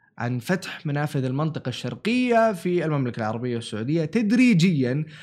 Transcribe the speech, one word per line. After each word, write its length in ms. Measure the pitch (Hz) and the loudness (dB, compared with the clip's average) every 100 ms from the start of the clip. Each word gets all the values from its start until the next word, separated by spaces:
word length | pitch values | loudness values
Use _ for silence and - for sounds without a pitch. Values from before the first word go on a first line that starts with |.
| _ - | _ -8
عن 220 | 120 123 | -4 -4
فتح 460 | - 185 - - 151 | -2 -2 -2 -8 -4
منافذ 400 | 143 147 143 127 | -2 -2 -2 -2
المنطقة 440 | 135 156 151 127 | -2 -2 -4 -6
الشرقية 840 | 120 123 113 208 247 254 226 226 | -6 -8 -6 -2 0 2 4 4
في 320 | 180 180 175 160 | 2 -2 0 0
المملكة 340 | 147 123 117 | 0 -2 -2
العربية 380 | 110 113 123 117 | -4 -2 -4 -4
السعودية 480 | 113 107 117 165 165 | -6 -6 -2 0 0
تدريجيًا 1000 | 226 208 247 247 190 185 151 123 139 151 - | 0 2 4 6 6 4 4 0 0 -4 -10